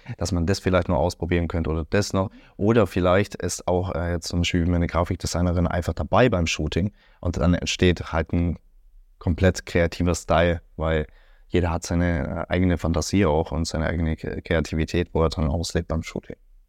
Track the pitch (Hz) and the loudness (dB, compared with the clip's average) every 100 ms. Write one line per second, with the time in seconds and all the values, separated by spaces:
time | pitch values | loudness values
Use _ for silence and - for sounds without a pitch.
0 | - - 90 87 85 98 95 90 87 73 | -16 -8 -2 0 0 0 2 2 2 0
1 | 85 - 82 87 82 85 82 80 - 101 | 0 -2 -2 0 0 -2 -2 -4 0 -2
2 | 101 98 95 - - - 101 117 95 92 | 0 -2 -2 -6 -20 -2 2 4 4 2
3 | 90 92 101 - 87 - - 90 95 - | 4 2 2 -4 -6 -6 -2 0 0 -4
4 | 85 85 - 87 85 90 85 85 85 82 | -4 -4 -4 -2 0 0 2 2 0 0
5 | 87 90 - 87 90 87 85 87 - - | -2 -4 -4 0 0 2 0 0 -2 -4
6 | 76 95 123 92 82 - 76 85 104 - | 0 4 4 2 0 -2 -2 -2 -4 -6
7 | _ _ 87 82 87 87 - - 90 85 | _ _ -6 0 2 2 -2 2 2 2
8 | - 82 82 87 87 85 _ _ - - | -2 -4 -2 0 0 -4 _ _ -20 -20
9 | - _ 95 80 92 - - 87 85 - | -20 _ -2 2 2 2 -2 0 0 0
10 | 87 82 - 80 87 80 - - 80 80 | 0 0 2 2 4 0 -6 -6 -2 0
11 | 76 - _ - - 90 87 85 - 85 | -2 -12 _ -20 -2 0 0 -2 -2 0
12 | 87 82 - 85 - 90 92 85 82 82 | 0 0 -4 -6 -2 0 2 2 0 0
13 | - 98 90 76 80 76 82 78 80 82 | 0 2 4 2 0 -4 -4 -2 -2 -2
14 | 80 80 - 82 - 82 76 80 78 85 | -2 -4 -6 -10 -2 -2 0 -2 -2 -2
15 | 85 82 80 - 78 82 85 87 85 80 | -2 0 0 0 -2 -2 -2 -4 -2 -6
16 | - - - - _ - | -6 -10 -10 -18 _ -20